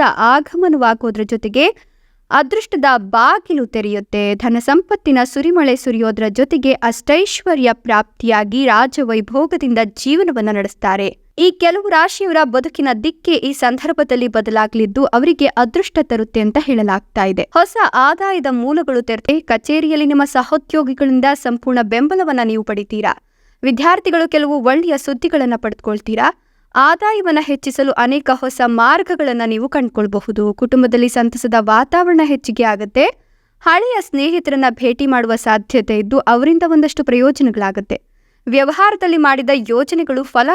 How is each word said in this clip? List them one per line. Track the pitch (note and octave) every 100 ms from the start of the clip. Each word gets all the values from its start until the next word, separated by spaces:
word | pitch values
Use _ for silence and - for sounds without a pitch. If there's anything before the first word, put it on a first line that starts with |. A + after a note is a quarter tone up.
| C4 -
ಆಗಮನವಾಗೋದ್ರ | A3+ C#4 D4 E4 F#4 D4+ A#3+ A3+ A#3 G#3+
ಜೊತೆಗೆ | G#3 A3+ A3 A#3 D#4+ - _ _ _ _ -
ಅದೃಷ್ಟದ | C4+ C4+ A4 - E4 C4+ B3
ಬಾಗಿಲು | G3 A3+ B3+ F#4+ - D4+ A#3
ತೆರೆಯುತ್ತೆ. | A3+ G#3 G3+ G#3 G#3 G3+ G#3
ಧನ | A#3 A#3
ಸಂಪತ್ತಿನ | B3+ D#4 F#4 G#4 D#4 C4
ಸುರಿಮಳೆ | B3+ C#4 D#4 F4 C#4 B3+
ಸುರಿಯೋದ್ರ | C4 A3+ A3 G#3+ A3
ಜೊತೆಗೆ | G#3 C4+ D#4 C4
ಅಷ್ಟೈಶ್ವರ್ಯ | B3+ A#3 A3+ - D#4 G4+ - F#4 D4+ B3
ಪ್ರಾಪ್ತಿಯಾಗಿ | A3+ A#3 G#3+ G#3+ - A3+ G#3+ G#3 A#3+ C4
ರಾಜವೈಭೋಗದಿಂದ | A#3+ C4+ D4 A#3+ A3 G3+ B3+ D#4+ E4+ C4+ A#3
ಜೀವನವನ್ನ | A3 - C4 D#4+ F#4 B3+ G#3+
ನಡೆಸ್ತಾರೆ. | G#3 G3 - G3+ G3 G3 - _ -
ಈ | F4+
ಕೆಲವು | F4+ E4+ F#4 G4+
ರಾಶಿಯವರ | D#4+ F4+ - F#4+ D#4+
ಬದುಕಿನ | C#4+ B3+ D4+ - C#4 A3
ದಿಕ್ಕೇ | D4 - -
ಈ | D#4+ C4+
ಸಂದರ್ಭದಲ್ಲಿ | C4+ B3 B3+ D#4 D#4+ D4 B3+ A#3+
ಬದಲಾಗಲಿದ್ದು | A3 G#3+ A3 G#3+ A3 G#3+ A#3 C4+
ಅವರಿಗೆ | A#3+ D4 D#4 C#4
ಅದೃಷ್ಟ | - A#3+ E4+ - D#4+
ತರುತ್ತೆ | D4 A3+ A3 A3+
ಅಂತ | G#3+ B3
ಹೇಳಲಾಗ್ತಾ | - A#3+ G#3 F#3+ - - F#3+
ಇದೆ. | F#3+ -
ಹೊಸ | E4 F#4+ A4+ F#4
ಆದಾಯದ | B3 C4+ E4+ G4 F#4 C4+
ಮೂಲಗಳು | B3 B3 D#4 C#4 B3+
ತೆರೆತೆ. | A#3+ A3+ - D#4
ಕಚೇರಿಯಲ್ಲಿ | - A3+ - D#4 D#4 D#4 D4
ನಿಮ್ಮ | C#4+ C#4+
ಸಹೋದ್ಯೋಗಿಗಳಿಂದ | C4 B3 D#4 - D#4 C4 C4+ C#4 B3+ C4
ಸಂಪೂರ್ಣ | C#4+ B3+ A#3+ B3+ B3
ಬೆಂಬಲವನ್ನ | G#3+ A3+ D4 F#4+ D#4+ C4
ನೀವು | A3+ A3
ಪಡಿತೀರಾ. | G#3+ G#3 G#3 G#3+ G#3 - _ _ _ _
ವಿದ್ಯಾರ್ಥಿಗಳು | - A#3+ D#4+ F#4 F#4 E4+ E4
ಕೆಲವು | D4+ D4 C#4+
ಒಳ್ಳೆಯ | A#3+ C#4+ E4+ C#4
ಸುದ್ದಿಗಳನ್ನ | - C4 E4+ D4+ B3 A#3
ಪಡೆದುಕೊಳ್ತೀರಾ. | A3 G#3+ A3 G#3 - A3 C4+ - _ _ _ B3+
ಆದಾಯವನ್ನ | C#4+ E4+ G#4 A4 F#4 D4+
ಹೆಚ್ಚಿಸಲು | D4+ C#4 C#4 B3+ C4+
ಅನೇಕ | - A#3+ C#4 C#4
ಹೊಸ | B3+ C4 - A#3+
ಮಾರ್ಗಗಳನ್ನ | A#3 A#3 E4 F#4 E4+ C#4+ A#3+ A3+
ನೀವು | A3 C4
ಕಂಡುಕೊಳ್ಬಹುದು. | D4 B3 - G#3+ G3+ - G#3+ G#3
ಕುಟುಂಬದಲ್ಲಿ | G3+ B3 B3+ B3 A#3+ A#3+
ಸಂತಸದ | B3 A#3 A#3+ A#3+ A3+
ವಾತಾವರಣ | G#3+ A3 C#4 E4+ F4+ D#4+
ಹೆಚ್ಚಿಗೆ | D4+ C#4 - A3
ಆಗುತ್ತೆ. | A#3 G3+ G#3 B3+ F4 - _ _ _ _
ಹಳೆಯ | E4 F4 A#4+ A4
ಸ್ನೇಹಿತರನ್ನ | - C#4 D4 E4+ - C#4 C4
ಭೇಟಿ | A#3 B3 B3 C#4
ಮಾಡುವ | B3+ A3+ A3+
ಸಾಧ್ಯತೆ | A#3 A3 - B3 G#3 G#3+
ಇದ್ದು | G#3 C4+
ಅವರಿಂದ | - A#3+ C#4 E4 E4+
ಒಂದಷ್ಟು | D#4+ D4+ -
ಪ್ರಯೋಜನಗಳಾಗುತ್ತೆ. | C4+ B3 C4 C#4+ C4 G#3 G3 F#3+ G3+ - _ _ _ _ -
ವ್ಯವಹಾರದಲ್ಲಿ | C4+ C#4 D4+ G4+ G4 F#4 E4
ಮಾಡಿದ | D4 C4+ B3+ C#4 G#3+
ಯೋಜನೆಗಳು | A#3 C#4+ E4+ D#4 C4
ಫಲ | C4+ A#3+ C4+